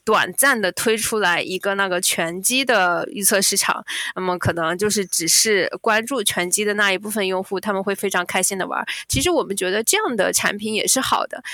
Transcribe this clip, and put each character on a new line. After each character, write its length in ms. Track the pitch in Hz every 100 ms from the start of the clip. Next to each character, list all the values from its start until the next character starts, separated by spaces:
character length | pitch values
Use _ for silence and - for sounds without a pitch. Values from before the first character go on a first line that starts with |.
| -
短 260 | 202 120
暂 300 | - 277 240
地 100 | 190
推 240 | - 226 220
出 240 | - 220
来 220 | 185 170
一 180 | - 185
个 160 | 202 196
那 140 | 196
个 100 | 180
拳 420 | 190 - 170 180
击 220 | 190 254
的 420 | 262 220 180 170 175
预 100 | -
测 200 | 202 196
市 160 | 202 196
场， 260 | - - - - - -
那 60 |
么 180 | 185 175
可 140 | -
能 240 | 170 160 180
就 120 | 208
是 160 | 208 185
只 220 | - 165
是 420 | - 220 202 165 -
关 220 | 233 214 226
注 180 | 269
拳 260 | 208 - 175
击 140 | 190
的 120 | 208 208
那 180 | 202
一 40 | 185
部 120 | 208
分 180 | 214 190
用 160 | 185
户， 160 | 190 190
他 140 | 214
们 100 | 190
会 100 | 190
非 160 | 196 202
常 160 | 185 175
开 160 | 196
心 160 | 180 196
地 80 | 180
玩。 160 | - - - -
其 120 | 262
实 80 | 302
我 140 | 320
们 100 | 180
觉 160 | 202 185
得 140 | 208
这 140 | 226 392
样 180 | 403 214
的 160 | 185
产 260 | - 208 202
品 160 | 214
也 140 | 214 -
是 140 | 254
好 260 | - - -
的， 160 | - -